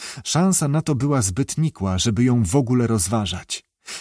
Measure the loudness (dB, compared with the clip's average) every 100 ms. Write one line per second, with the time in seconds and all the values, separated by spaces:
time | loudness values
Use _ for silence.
0 | -16 -12 -2 2 2 2 0 0 0 0
1 | 2 0 0 -2 -2 -2 -2 -2 -2 0
2 | 0 2 4 2 2 2 2 2 2 0
3 | 0 -2 -2 -6 -10 -12 -12 _ -16 -12